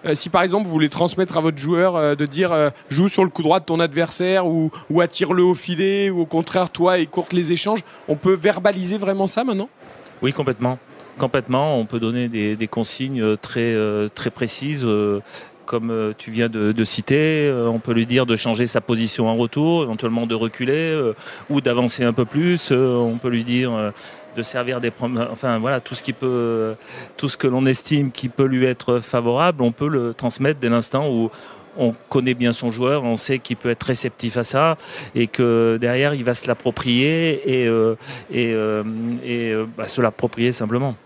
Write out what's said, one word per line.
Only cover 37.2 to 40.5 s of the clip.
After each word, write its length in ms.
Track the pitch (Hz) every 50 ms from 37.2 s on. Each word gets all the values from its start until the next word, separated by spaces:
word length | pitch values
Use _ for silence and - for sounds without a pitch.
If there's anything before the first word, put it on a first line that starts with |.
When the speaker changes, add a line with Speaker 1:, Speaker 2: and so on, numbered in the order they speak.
| 165 165 147 135 143 156 131 127
Speaker 2:
et, 60 | 123
euh, 300 | 113 113 113 110 113 110 - - - - 120 - -
et, 220 | - 117 120 117
euh, 320 | 113 110 107 110 107 107 104 110 110 113 117 117 120 123 127
et, 260 | 123 120 120 117 113
euh, 160 | 110 110 110 113 113
bah, 120 | - 110 -
se 120 | - -
l'approprier 520 | 120 110 - - - 117 - 117 117 123